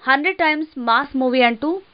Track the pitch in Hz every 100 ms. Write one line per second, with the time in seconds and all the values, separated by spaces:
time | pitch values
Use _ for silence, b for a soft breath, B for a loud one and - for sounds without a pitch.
0 | - 277 311 381 320 302 311 - 240 226
1 | 285 269 254 254 240 233 294 370 -